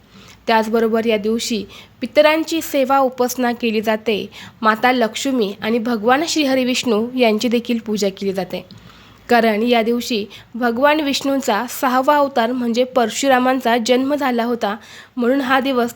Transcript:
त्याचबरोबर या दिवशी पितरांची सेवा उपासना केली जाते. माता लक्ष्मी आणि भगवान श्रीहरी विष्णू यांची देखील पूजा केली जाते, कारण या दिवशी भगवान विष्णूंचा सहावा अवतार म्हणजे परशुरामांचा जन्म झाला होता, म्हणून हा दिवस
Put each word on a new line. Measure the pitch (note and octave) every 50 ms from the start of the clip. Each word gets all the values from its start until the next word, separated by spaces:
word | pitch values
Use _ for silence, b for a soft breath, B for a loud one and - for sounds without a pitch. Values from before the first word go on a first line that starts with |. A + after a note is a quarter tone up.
| B B B B B B B B _
त्याचबरोबर | - A#3 A3 A3+ A3+ G#3+ A3+ A3+ A3+ G#3+ A3+ A3
या | A#3 A3
दिवशी | G#3+ G3+ G#3+ A3+ A#3 - - A#3 G3+ - B B B B B _ _
पितरांची | - A#3 - D4 D4+ D4+ D#4 D#4+ D#4 - E4 E4
सेवा | D4 - - C#4+ C4 B3 C4+ C#4
उपासना | C#4 B3+ B3+ - B3 B3 - - B3 A#3+
केली | A#3+ A#3+ - A#3 G#3+ A3
जाते. | G#3+ A3+ A3 A3 A3 A#3+ G#3+ F#3 - B B B B B B -
माता | A3+ G#3+ G#3+ A3 B3+ B3
लक्ष्मी | B3+ B3+ A#3 A3 A3 - - C4+ C4 B3+ G#3+ F#3+ G#3 -
आणि | - A3 A3+ A#3+
भगवान | G#3+ B3 A#3+ A3 G3 A#3 B3+ C#4 E4 D#4+
श्रीहरी | - D#4+ D4+ C4 C4+ C4 B3+
विष्णू | A#3+ B3+ A#3+ - B3+ A3 G3+ A3+ B3 B3+ B3+
यांची | B3 A3+ G#3+ G#3+ A#3 B3
देखील | A3+ A#3+ A#3 - A#3+ A3+
पूजा | A3 - G#3 G#3 G3+ G3
केली | F#3+ - G3 G3
जाते, | F#3 F#3+ F3+ F3+ - F3+ - - B B B B B B B B B B - -
कारण | A#3+ A#3 A3 A3+ G#3+ G#3
या | A3+ A#3+ A#3+ A#3
दिवशी | A3 A#3 A#3+ A#3+ A#3 - B3+ G#3 G3+ A#3 B B B B -
भगवान | A3+ B3 A#3+ A#3 A#3 C4+ D4 D4+ D#4
विष्णूंचा | D4+ C#4+ C4+ - - C#4 C#4 C#4 B3+ - A3 G3 A#3+ B3 - -
सहावा | - B3+ B3 B3+ C4 C#4+ D4
अवतार | D4 C#4+ C#4 C#4 B3 A3+ A3+
म्हणजे | B3+ C4 A#3+ A#3+ A3+ A#3 B3+
परशुरामांचा | B3+ - B3+ A#3 A3 A3 - C#4 C4+ B3+ B3 B3 B3+ C4 C4+ B3+ A#3 A#3 B3 A3
जन्म | B3 B3+ B3 C4+ C4+ D4
झाला | C#4 C#4+ B3+ B3 A#3 A3+
होता, | A#3+ B3 A#3 A3+ G3+ G#3 A3+ B B B B B B _
म्हणून | B3+ A#3+ A3+ C4 C#4+
हा | C4+ B3 C4+ C4+
दिवस | A#3+ C#4 C4+ B3 A#3 A#3+ -